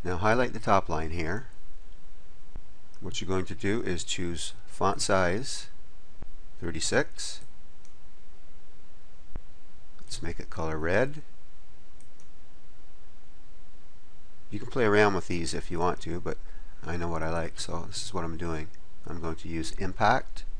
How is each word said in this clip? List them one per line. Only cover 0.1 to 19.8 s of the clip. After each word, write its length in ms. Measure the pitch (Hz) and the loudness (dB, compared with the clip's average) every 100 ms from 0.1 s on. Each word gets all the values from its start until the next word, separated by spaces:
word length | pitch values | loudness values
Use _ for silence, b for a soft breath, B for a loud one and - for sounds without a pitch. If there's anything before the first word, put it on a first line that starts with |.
| 90 | 0
highlight 380 | 107 117 123 | 2 2 0
the 60 | 113 | 0
top 280 | - 98 - | 2 2 2
line 220 | 80 80 | 0 0
here. 380 | 85 80 101 - - - - - - - - - - - - - - - - | 0 0 -2 -2 0 0 0 -2 -2 0 0 -2 -2 -2 -2 -2 -2 -2 -2
What 180 | 90 - | -2 0
you're 80 | 85 | 0
going 160 | 95 90 | 0 0
to 80 | |
do 280 | 90 98 113 | 0 0 0
is 220 | - 87 | 0 0
choose 500 | - - 87 85 - - | 0 0 0 0 0 0
font 380 | - - 98 98 | -2 0 0 2
size 640 | - 95 90 101 143 - - - - - - - - - - - | 2 2 2 2 2 0 0 -2 -2 -2 -2 -2 0 0 0 -2
thirty-six. 800 | 87 80 - 110 156 - - - - - - - - - - - - - - - - - - - - - - - - - - - - - | 0 0 2 2 2 0 0 0 0 0 -2 -2 -2 -2 -2 -2 -2 -2 0 0 0 0 -2 -2 -2 -2 0 0 0 0 0 0 0 0
Let's 220 | - - | 0 2
make 160 | 90 - | 2 2
it 80 | - | 2
color 300 | - 160 78 | 0 0 0
red. 420 | 80 98 135 151 - - - - - - - - - - - - - - - - - - - - - - - - - - - - - - - - - | 2 2 2 0 -2 -2 0 0 -2 -2 -2 -2 -2 -2 -2 -2 -2 -2 -2 0 0 0 0 0 -2 -2 -2 0 0 0 -2 -2 0 0 0 0 0
You 100 | 104 | 0
can 80 | - | 0
play 160 | 139 | 2
around 300 | 113 104 104 | 4 6 4
with 120 | 95 - | 4 2
these 260 | 87 80 | 0 0
if 180 | 80 - | 0 0
you 80 | 85 | 2
want 220 | 87 - | 2 0
to, 180 | - 87 | 0 0
but 180 | - - b b b b - | 0 0 b b b b -2
I 100 | 87 | 0
know 120 | 85 | 0
what 160 | 82 | 0
I 40 | 80 | 0
like, 320 | 82 80 - | 0 0 -2
so 240 | - 82 - | -2 0 -2
this 140 | - | 0
is 120 | - | 0
what 100 | 92 | 0
I'm 140 | 82 80 | 0 -2
doing. 300 | 85 80 76 - - - - | -2 0 0 -2 -2 0 0
I'm 140 | 82 | -2
going 160 | 82 80 | -2 -2
to 120 | 82 | -2
use 240 | 82 78 | -2 0
impact. 720 | - | 2